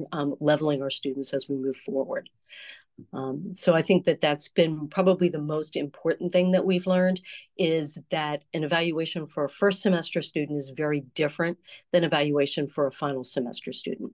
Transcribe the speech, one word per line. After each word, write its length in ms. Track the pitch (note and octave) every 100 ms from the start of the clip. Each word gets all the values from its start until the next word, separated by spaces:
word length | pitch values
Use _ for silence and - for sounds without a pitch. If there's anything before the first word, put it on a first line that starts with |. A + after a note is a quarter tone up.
| -
um, 240 | D3+ C#3+ C3
leveling 440 | D3+ D3+ D#3 C#3
our 80 | C#3
students 440 | - C#3 C3+ C3
as 140 | C#3 -
we 80 | C#3
move 200 | C3+ C3
forward. 520 | - C3+ C4+ - - _ _ - - - _ - -
Um, 420 | C3+ C3 C#3+ G3
so 200 | F3+ F#3
I 80 | D#3+
think 240 | D#3 F3 E3+
that 160 | D3
that's 260 | D3+ D3 -
been 400 | - D#3+ D#3 D3+
probably 400 | F#3+ F#3+ F#3 F3
the 100 | D#3
most 380 | D3 D#3 D#3 D3+
important 560 | C#3+ - E3 - F3+
thing 200 | F3+ F#3
that 120 | F#3
we've 220 | F#3+ F3+ F#3
learned, 340 | F3+ F#3 F#3 - - - -
is 400 | E3 D#3+ D3 D3+ -
that 360 | D#3+ D3+ D3 -
an 100 | D#3+
evaluation 640 | D#3 E3 E3+ D#3 D#3+ F3 D3+
for 180 | -
a 60 | C#3+
first 320 | - G3+ F#3+
semester 400 | G3+ E3+ - E3+
student 340 | - D#3 D3 D3
is 140 | C3+
very 260 | C3 D3+ D3 B2+
different 440 | - D3 - E3+ F3+ - - _
than 120 | F3+
evaluation 640 | D#3+ D3+ D3 C#3+ C#3+ D#3+ C#3
for 180 | - C#3
a 60 |
final 300 | - C#3+ C3+
semester 500 | B2+ C#3 B2 - -
student. 400 | - - - -